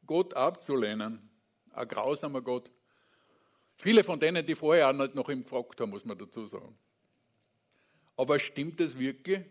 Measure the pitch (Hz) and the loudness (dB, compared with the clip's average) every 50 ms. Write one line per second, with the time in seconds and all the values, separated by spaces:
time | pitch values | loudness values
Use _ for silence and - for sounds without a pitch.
0 | _ - 160 170 185 185 - - 131 - - - - - 143 131 113 104 107 110 | _ 0 0 0 0 0 0 0 0 0 0 -2 -6 -2 0 0 0 0 -2 -4
1 | 107 110 113 110 - - _ _ _ _ _ _ _ _ - - 123 113 - 110 | -6 -8 -8 -12 -16 -20 _ _ _ _ _ _ _ _ -10 -10 -8 -6 -4 -2
2 | 107 131 151 147 - 147 139 131 123 127 123 123 - - _ _ _ _ _ _ | 0 0 -2 -2 -4 -6 -6 -6 -4 -4 -4 -4 -6 -10 _ _ _ _ _ _
3 | _ _ _ _ _ _ _ _ _ _ _ _ _ _ _ _ - 185 226 220 | _ _ _ _ _ _ _ _ _ _ _ _ _ _ _ _ 2 6 6 6
4 | 185 - 175 143 151 156 180 165 156 160 156 - 160 151 160 175 151 135 135 143 | 6 6 0 0 2 2 2 0 0 -2 -4 0 2 4 6 6 6 6 4 2
5 | 139 135 131 143 127 - 143 131 123 - - 123 120 - - - 120 107 101 104 | -2 -4 -2 -6 -4 -4 -4 -6 -8 -6 -6 -6 -6 -6 -6 -6 -6 -6 -6 -10
6 | - 113 101 92 - - - 113 110 104 - 92 - - 107 _ _ _ _ _ | -10 -12 -12 -12 -12 -14 -12 -14 -14 -12 -12 -14 -14 -16 -20 _ _ _ _ _
7 | _ _ _ _ _ _ _ _ _ _ _ _ _ _ _ _ _ _ _ _ | _ _ _ _ _ _ _ _ _ _ _ _ _ _ _ _ _ _ _ _
8 | _ _ _ - 131 123 147 147 - - - 143 143 160 160 165 170 151 127 131 | _ _ _ -4 2 2 2 2 2 -2 -6 -6 -6 -6 -2 -2 -4 -2 -2 -4
9 | 127 135 135 135 - 175 190 190 180 - | -4 -4 -4 -6 -2 -2 -2 -2 -2 -12